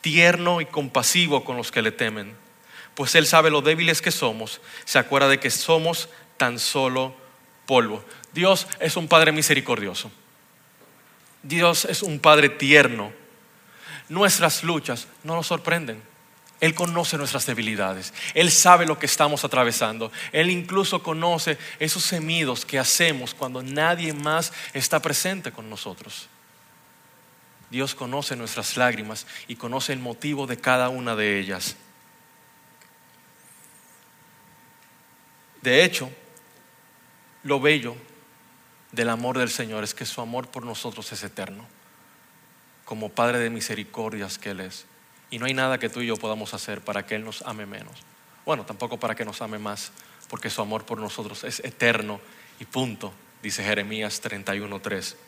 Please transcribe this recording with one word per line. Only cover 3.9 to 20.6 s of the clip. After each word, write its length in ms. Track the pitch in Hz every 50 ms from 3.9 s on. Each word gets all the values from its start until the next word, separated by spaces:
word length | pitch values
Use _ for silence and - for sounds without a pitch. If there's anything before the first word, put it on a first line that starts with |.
| 165 156 -
que 80 | 175
somos, 500 | - - - 120 110 110 110 107 - - - - - - -
se 140 | - - 135
acuerda 300 | 120 - 139 139 139 135
de 120 | 135 131
que 100 | - 131
somos 600 | 117 - - - 165 160 160 165 170 - - - - - - - _
tan 220 | - 139 123 120 117
solo 580 | - - - 143 135 127 127 131 131 131 131 - - - - - _ _ _ - -
polvo. 400 | - 135 123 117 107 104 98 - - - - - - -
Dios 320 | 165 175 190 190 180 - - - -
es 160 | 180 165 -
un 120 | 185 165 143
Padre 240 | 170 160 160 156 151
misericordioso. 760 | 156 147 - 147 135 131 - 120 110 202 196 180 - - 113 - - - _ _ _ _ _ _ _ _ _ _ _ - _ _ _ _ _ - _ _ - - _ -
Dios 440 | 139 147 170 170 170 165 - -
es 160 | 190 180 - -
un 160 | 185 151 143
Padre 320 | - 156 151 151 147 139
tierno. 600 | 143 - 143 135 147 147 139 123 120 110 101 104 - - - - - - - _ _ _ _ - - - - - - - - -
Nuestras 540 | 151 180 208 196 - - 165 160 - - -
luchas 460 | 165 170 151 - - 127 117 - - - - -
no 120 | 151 165
nos 100 | 170 160
sorprenden. 560 | - 180 151 - - 165 170 156 123 110 110 110 - - _ - _ _ - _ - _ -
Él 140 | - 160 160
conoce 420 | 165 175 170 170 170 170 - -
nuestras 300 | 151 143 127 - 135 -
debilidades. 680 | - 123 110 113 107 110 101 101 95 95 95 90 - - - - - -
Él 160 | 151 175 180
sabe 360 | - - - 185 175 170 170
lo 120 | 160 151 147
que 80 | -
estamos 380 | 139 - - 156 147 147 143 -
atravesando. 680 | 143 - 131 127 120 117 - 123 110 110 113 113 110 - - - -
Él 200 | - 151 165 180
incluso 520 | 180 175